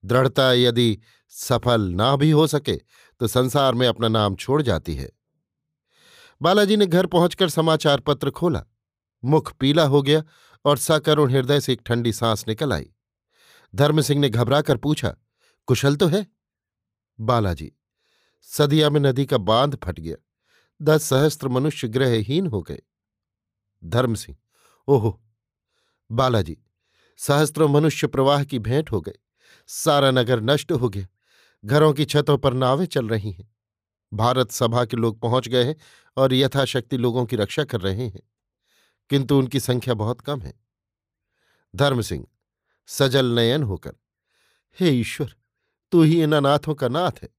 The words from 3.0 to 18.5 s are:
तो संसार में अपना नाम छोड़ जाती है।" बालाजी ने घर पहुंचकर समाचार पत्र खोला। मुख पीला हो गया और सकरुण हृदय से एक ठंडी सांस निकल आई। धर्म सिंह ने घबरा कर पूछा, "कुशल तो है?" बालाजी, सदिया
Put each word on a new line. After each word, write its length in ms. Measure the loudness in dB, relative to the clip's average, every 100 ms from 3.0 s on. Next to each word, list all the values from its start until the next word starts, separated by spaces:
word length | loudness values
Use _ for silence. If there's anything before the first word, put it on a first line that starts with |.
| _ _
तो 80 | -2
संसार 480 | 0 0 2 2 2
में 120 | 0
अपना 200 | 0 0
नाम 280 | 2 0 -2
छोड़ 260 | -2 -2
जाती 340 | 0 -2 -4 -8
है।" 160 | -10 _ _ _ _ _ _ _ _ _ _ _ -20 _
बालाजी 360 | 2 2 4 2
ने 100 | 2
घर 180 | 2 2
पहुंचकर 440 | 2 2 2 -2
समाचार 500 | 0 0 2 2 0
पत्र 320 | 0 -2 -4
खोला। 340 | -2 -2 -2 -8 _ _ _ _ _ 0
मुख 280 | 0 0
पीला 300 | -4 0 2
हो 180 | 4 2
गया 220 | 2 0 0 _ _ _ 0
और 120 | 0
सकरुण 540 | 2 0 2 2 2
हृदय 300 | 0 0 -2
से 120 | 0
एक 80 | -6 -2
ठंडी 280 | -2 -2
सांस 320 | -2 -2 -2 -4
निकल 260 | -6 -4
आई। 200 | -4 -8 _ _ _ _ _ _ _ _ 0
धर्म 260 | 2 2
सिंह 200 | 0 0
ने 80 | 0
घबरा 320 | 0 0 0
कर 160 | 0 -2
पूछा, 380 | 0 -2 -4 -8 _ _ _ _ -2
"कुशल 300 | 0 2 2
तो 120 | 2
है?" 200 | 0 -4 _ _ _ _ _ _ _ _ _
बालाजी, 540 | -2 0 0 -4 -10 _ _ _ _ _ _ _
सदिया 480 | _